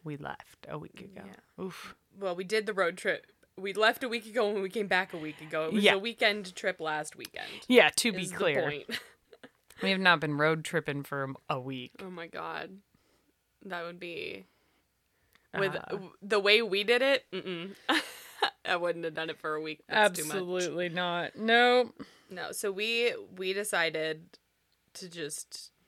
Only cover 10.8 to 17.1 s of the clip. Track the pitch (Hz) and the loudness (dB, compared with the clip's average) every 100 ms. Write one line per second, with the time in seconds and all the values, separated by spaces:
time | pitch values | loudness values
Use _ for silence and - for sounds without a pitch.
10.8 | 151 143 139 139 135 135 - 139 127 131 | -2 -6 -4 -4 -4 -8 -6 -6 -4 -8
11.8 | 127 - 190 180 165 - 165 160 - 190 | -10 -14 -14 -12 -12 -10 -6 -6 -8 -14
12.8 | _ _ _ _ _ _ _ _ 202 175 | _ _ _ _ _ _ _ _ -10 -8
13.8 | 170 175 175 170 - 190 185 _ _ _ | -8 -10 -10 -8 -10 -10 -16 _ _ _
14.8 | _ _ _ _ _ _ _ - 196 151 | _ _ _ _ _ _ _ -2 -2 -2
15.8 | - 202 185 - 202 208 202 214 226 196 | -6 -10 -10 -16 0 2 6 4 4 -2
16.8 | 208 240 269 | 2 2 2